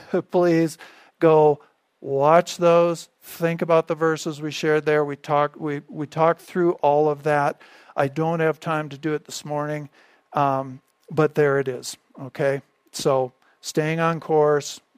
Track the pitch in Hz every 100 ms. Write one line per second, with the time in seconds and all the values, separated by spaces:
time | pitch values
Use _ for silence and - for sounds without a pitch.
0 | - 185 170 180 175 165 160 - - -
1 | _ - 160 156 151 143 _ _ _ _
2 | 143 135 147 165 175 - 170 170 170 165
3 | - _ - - 165 165 170 160 160 156
4 | 160 156 165 147 151 135 156 151 151 151
5 | 143 143 - 147 147 - 156 143 - 156
6 | 147 160 160 165 - 185 175 180 147 147
7 | 151 143 151 147 143 - - - - -
8 | 143 143 160 170 160 147 170 156 151 139
9 | 156 147 - - 151 147 147 151 143 _
10 | _ _ _ 151 139 135 135 131 _ _
11 | - 156 151 156 147 139 135 123 - -
12 | _ - 135 - 139 139 - _ _ -
13 | 151 131 127 _ _ _ - - 156 165
14 | 165 165 - 156 147 147 139 - _